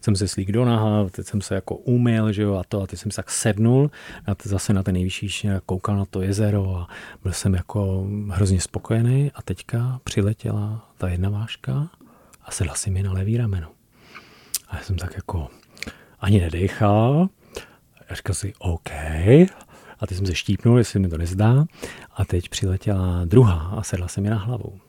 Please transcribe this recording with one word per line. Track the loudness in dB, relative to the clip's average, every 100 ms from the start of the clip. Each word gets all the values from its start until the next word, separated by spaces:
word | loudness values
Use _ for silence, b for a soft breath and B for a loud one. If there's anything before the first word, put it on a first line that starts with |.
jsem | 2 0
se | 0
slík | -2 -2
do | 0
naha, | 2 2 2 2 0
teď | -4 -6
jsem | -6
se | -4
jako | -6 -6 -8
umyl, | 0 2 4 2 0
že | 0
jo, | 0
a | 0 -2
to, | -4
a | -4
teď | -6
jsem | -8
se | -8
tak | -8
sednul, | -2 0 2 4 4 2 B B B -6
na |
t-, | -6 -2
zase | -4 0
na | 0
ten | 2
nejvyšší, | 0 -2 -4 -8 -4 -2 -4 -4
koukal | -6 -2 -2
na |
to | -2 -2
jezero | -2 0 2 2 0 -4
a | -6 B B B
byl | -6
jsem | -2 0
jako | 0 0 -2 0 0 -2 -4 -4
hrozně | 0 2 2
spokojený | 0 -8 -2 2 4 2 0
a | -4
teďka | -10 -10 -6 -4 -4 -6
přiletěla | -4 0 0 0 -4 -4 -4 -6 -12 _
ta | -4
jedna | 0 -2
váška | -2 -6 -8 -6 -4 -4 _ B B B B
a | -14
sedla | -6 -4
si | -4 -4
mi | -2
na | -2
levý | -2 0 0
rameno. | 0 -2 -6 _ _ B B B B B B B _
A | -12
já |
jsem | -6 -6
tak | -6 -10
jako | -8 -6 -8 B B B B B B B
ani | 2 4
nedechal, | 4 -2 -2 2 2 4 4 4 2 _ B B B B _ _ -14
a |
říkal | -10 -6
si, | -4 -6 -6
"OK." | -4 -4 -6 -10 -6 0 6 8 8 B B B B B
A | -6
teď | -4
jsem | -2
se |
štípnul, | -4 -2 0 4 4
jestli | 4 0
mi | 0
to | 0
nezdá. | -4 2 4 4 2 B B B B -4
A |
teď | -2 0 -2
přiletěla | -4 -2 -2 0 0 0 0
druhá | 4 6 6 4
a | -2 -6
sedla | -6 -6 -4
se | -4
mi | -2
na | -2
hlavu. | -4 -8 -10 -16